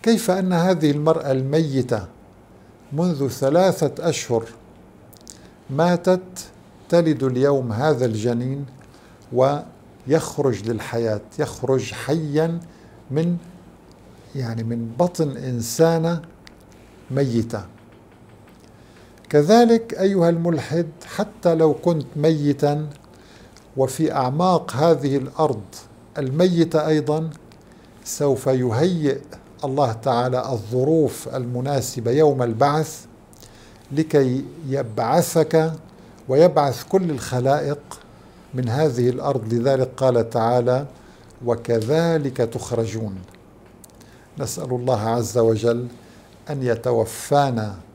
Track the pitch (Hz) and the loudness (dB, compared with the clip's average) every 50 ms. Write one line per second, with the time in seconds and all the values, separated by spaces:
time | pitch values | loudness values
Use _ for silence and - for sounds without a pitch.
0 | - 226 233 220 - - 180 190 190 185 180 165 170 185 185 160 156 147 143 147 | 4 2 2 2 2 0 0 0 0 0 2 2 4 2 2 4 2 2 2 2
1 | 151 160 160 160 - 143 135 131 131 135 147 160 165 147 135 135 120 - 123 104 | 2 2 2 2 0 -2 -2 0 0 0 0 0 0 0 0 -2 0 0 -2 -4
2 | 92 87 - - - - - - - - - - - - - - - - 139 147 | -4 -10 -18 -20 -20 -20 -20 -20 -20 -20 -20 -20 -20 -20 -20 -20 -16 -8 -4 -2
3 | 175 180 165 135 139 127 - - 135 135 147 175 190 190 175 - 160 139 - - | -2 -2 0 -2 -2 -4 -2 -2 -2 2 4 4 4 4 2 2 -2 -2 -2 -2
4 | - 170 143 - - - 120 113 117 - - - - - - - - - - - | -2 -2 -2 -2 -4 -2 -2 -2 -2 -4 -16 -20 -20 -20 -20 -20 -20 -20 -20 -20
5 | - - - - - - - - - - - - - - 135 143 165 175 180 170 | -20 -20 -20 -20 -20 -20 -20 -20 -20 -20 -20 -20 -12 -6 -2 0 2 2 2 2
6 | 175 185 185 180 185 - - - - - - - - - - - - - 170 170 | 2 2 2 2 0 -10 -16 -18 -18 -18 -20 -20 -20 -20 -20 -20 -4 2 2 4
7 | 170 160 151 120 131 131 123 127 135 143 143 135 131 117 107 107 143 156 147 120 | 4 4 0 2 0 -2 2 2 2 4 2 2 0 -2 -2 0 2 2 2 2
8 | 127 117 110 107 104 123 120 120 123 131 135 143 143 127 - - - - - - | 0 0 0 0 0 0 0 0 -2 -4 -6 -6 -10 -12 -14 -20 -20 -20 -20 -20
9 | - - - - - - 123 123 131 139 143 151 - - - - - - - - | -20 -20 -20 -20 -16 -4 2 2 2 2 2 -2 -8 -14 -20 -20 -20 -20 -20 -16
10 | - 127 151 160 - - - - 139 135 113 95 101 110 113 104 - - - 117 | -2 0 0 0 0 -4 -6 -2 0 0 0 -2 -4 -4 -4 -4 -6 -6 -4 -2
11 | 117 110 107 104 - - - - 143 - - - - 123 135 131 - 107 - - | -2 -2 -2 -4 -6 -12 -6 -6 -6 -6 -6 -6 -2 0 0 -2 -2 -6 -10 -10
12 | - 135 147 170 156 147 143 151 160 165 165 170 - - - - - - - - | -4 -2 -2 -2 -2 -2 0 0 0 0 -2 -6 -10 -14 -20 -20 -20 -20 -20 -20
13 | - - 127 151 165 175 175 170 - - - - - - - - - - - - | -12 -4 -2 0 0 0 -2 -4 -6 -14 -20 -20 -20 -20 -20 -20 -20 -20 -20 -20
14 | - - - - - - - 139 123 113 113 113 113 113 117 117 117 113 117 127 | -20 -20 -20 -20 -20 -12 -10 -8 -6 -6 -6 -6 -6 -6 -6 -6 -6 -8 -2 -2
15 | 175 180 175 - 160 143 - - 135 131 123 120 113 - - - 160 165 165 165 | -2 0 0 -2 -2 -2 -2 -8 -8 -6 -6 -6 -6 -6 2 2 4 4 4 2
16 | 160 170 170 160 - - - - - - - - - - - - - - - - | 0 -2 -2 -4 -8 -14 -20 -20 -20 -20 -20 -20 -20 -20 -20 -20 -20 -20 -20 -20
17 | - - 127 135 139 127 117 117 110 113 113 104 92 87 - - - - - - | -14 -6 -2 -2 0 0 0 -2 -2 -2 -6 -10 -10 -12 -20 -20 -20 -20 -20 -20
18 | - - - - - - - - - - - - - - - - - - - - | -20 -20 -20 -20 -20 -20 -20 -20 -20 -20 -20 -20 -20 -20 -20 -20 -20 -20 -20 -20
19 | - - - - - - - 147 147 165 214 233 240 226 233 226 226 - - - | -20 -20 -20 -20 -10 2 2 2 6 6 6 6 8 6 6 4 2 -4 -4 0
20 | 190 202 196 185 170 170 170 165 165 175 165 143 123 - 151 170 170 165 - - | 0 2 4 4 4 4 2 2 0 0 0 -2 -2 -2 -2 -2 -2 -4 -8 -16
21 | - - - - 214 208 - - - 175 165 160 160 156 143 - - 175 170 156 | -18 -10 -6 -6 -6 -6 -8 -2 2 2 4 6 4 4 4 2 0 0 0 0
22 | 139 - - 147 143 160 165 147 143 147 139 139 151 143 147 151 156 147 - - | -4 -6 -4 0 2 2 2 2 2 0 2 2 2 0 0 0 -4 -8 -12 -18
23 | - - - - - - - - - - - - - - - 131 131 131 - - | -20 -20 -20 -20 -20 -20 -20 -20 -20 -20 -20 -20 -20 -10 -2 -2 -2 -2 0 -2
24 | 160 147 - 143 127 127 135 156 180 185 180 160 185 - - 127 151 170 160 139 | -2 0 0 0 -2 0 0 0 2 2 2 0 0 -2 -2 2 4 4 4 4
25 | 139 139 135 139 131 143 - - 160 147 127 104 95 - - - - - - - | 2 0 0 0 -2 -4 -2 0 0 0 0 -4 -8 -14 -18 -20 -20 -20 -20 -20
26 | - - - - - 131 135 156 180 185 175 170 160 165 165 156 151 156 156 151 | -20 -12 -8 -6 -6 -4 2 2 2 4 4 2 2 2 2 0 2 2 0 0
27 | 139 143 151 160 160 160 147 - - - - - - - - - - - - - | 2 0 -2 -2 -2 -6 -10 -14 -20 -20 -20 -20 -20 -20 -20 -20 -20 -20 -20 -18
28 | - - - - 143 143 131 135 - 139 131 131 127 123 110 120 156 190 180 165 | -14 -12 -6 -2 0 0 0 0 0 0 0 0 0 0 0 2 2 0 0 0
29 | 151 139 - - - - - - - - - - - 135 131 143 143 117 110 110 | 0 -2 -2 -2 -8 -16 -20 -20 -20 -20 -12 -8 -8 -4 0 0 0 0 0 -2
30 | - 139 120 117 123 127 127 127 120 - 131 110 98 104 120 127 131 151 160 160 | -2 0 0 2 0 0 -2 -2 -2 -4 -6 -6 -6 -4 -2 0 2 2 4 2
31 | 151 117 - - - - - 135 123 120 123 123 127 143 143 131 113 - - 123 | 2 0 -2 -6 -12 -8 -8 -6 -6 -6 -6 -6 -4 -2 -2 -2 -4 -4 -8 -4
32 | 113 120 127 147 156 147 139 131 123 117 110 113 139 143 147 156 156 - - - | -2 0 2 4 4 4 4 2 -2 -2 2 2 2 2 2 0 -2 -4 -8 -16
33 | - - - - - - - - - - - - - - - - - - 135 147 | -18 -20 -20 -20 -20 -20 -20 -20 -20 -20 -20 -20 -20 -20 -20 -20 -16 -6 -4 -4
34 | 160 156 - 147 135 127 127 135 139 - - 170 160 135 135 139 131 110 110 110 | -2 2 4 4 4 4 0 -2 -6 -8 -14 -12 -8 -4 -4 -4 -4 -4 -4 -4
35 | 113 117 143 175 165 - - 170 151 156 - 160 160 160 156 - - - - - | -2 2 2 2 2 2 2 2 2 4 4 2 2 2 -4 -8 -14 -20 -20 -20
36 | - - - - - - 131 143 165 180 147 156 147 139 123 - - - - 196 | -20 -20 -20 -18 -4 0 4 6 6 6 6 2 0 0 -2 -6 -4 0 0 0
37 | 185 165 147 120 - - 127 127 123 135 139 151 143 139 147 - - - - - | 0 0 -4 -6 -6 -4 -4 0 2 2 2 2 0 -4 -6 -6 -10 -18 -20 -20
38 | - - - - - - - - - - - 127 127 113 113 143 160 151 120 123 | -20 -20 -20 -20 -20 -20 -20 -20 -20 -10 -6 -6 -4 -2 0 0 0 0 2 2
39 | 123 123 120 127 135 143 135 127 107 110 117 117 117 135 135 131 131 127 - - | 0 0 0 0 -4 -2 -2 -2 -2 -2 -2 0 2 2 2 2 0 -2 -2 0
40 | 135 131 123 117 113 117 - 120 113 117 123 123 120 123 127 131 147 143 - - | 0 2 2 2 0 0 -2 0 0 2 2 2 2 2 0 0 -2 -6 -14 -20
41 | - - - - - - - - 123 117 113 113 117 - 117 113 107 113 147 160 | -20 -20 -20 -20 -20 -20 -20 -8 -4 -4 -4 -2 -2 -2 -2 0 0 0 0 2
42 | 165 170 165 160 139 135 127 - 120 113 - 127 - - 123 113 113 110 110 113 | 2 2 0 0 -2 -4 -2 -2 -2 -2 -2 -8 -6 -4 -2 -2 -2 -4 -4 -8
43 | 110 104 95 92 90 - - - - - - - - - - - - - - - | -8 -8 -10 -12 -16 -20 -20 -20 -20 -20 -20 -20 -20 -20 -20 -20 -20 -20 -20 -20
44 | - - - - - - - 151 139 - - - - 131 127 123 123 127 127 104 | -20 -20 -20 -20 -20 -20 -10 -8 -8 -8 -6 -8 -6 -4 -4 -2 0 0 0 0
45 | 107 113 113 120 113 - - 123 113 113 113 104 113 117 117 117 123 120 - - | 0 0 0 0 -2 0 0 2 4 4 2 2 2 0 0 0 -4 -8 -14 -18
46 | - - - - - - - - - - 151 139 127 123 113 113 - 127 120 113 | -20 -20 -20 -20 -20 -20 -20 -20 -12 -10 -6 -4 -2 -2 -2 -2 0 0 0 0
47 | 110 - - - - - 143 143 143 135 120 113 107 104 98 90 - - | 0 -2 -6 -14 -4 0 2 2 2 2 0 -2 -4 -6 -8 -14 -18 -20